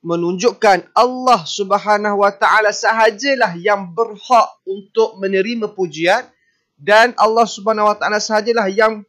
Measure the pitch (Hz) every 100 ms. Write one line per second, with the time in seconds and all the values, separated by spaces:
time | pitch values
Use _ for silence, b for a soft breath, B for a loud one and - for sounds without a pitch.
0 | 165 170 170 185 233 226 214 180 - -
1 | 247 254 254 233 156 - 196 202 202 208
2 | 208 202 202 202 202 202 214 208 214 220
3 | 220 208 277 269 220 170 180 202 185 165
4 | 226 208 - 240 - - - 196 196 226
5 | 220 190 196 196 196 240 208 208 180 151
6 | 170 220 254 _ _ _ _ _ 143 214
7 | 247 - 214 220 226 - 208 214 214 208
8 | 185 208 214 214 214 233 196 196 220 220